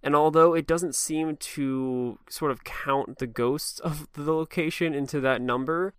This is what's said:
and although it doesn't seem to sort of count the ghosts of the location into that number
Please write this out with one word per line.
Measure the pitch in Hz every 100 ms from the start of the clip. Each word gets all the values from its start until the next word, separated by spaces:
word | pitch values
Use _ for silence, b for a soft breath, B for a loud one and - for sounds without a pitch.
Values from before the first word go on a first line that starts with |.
and | - 147
although | 156 156 165
it | 165 151
doesn't | 165 175
seem | 135 - 156 160 151
to | - - 139 131 131 127 123 - -
sort | - 156
of | 127
count | - - - 139 - -
the | 131
ghosts | 113 120 147 - -
of | - 147 151
the | - 147
location | 160 160 - 160 - 170
into | 143 139 147
that | 131 127
number | 123 123 131 165 190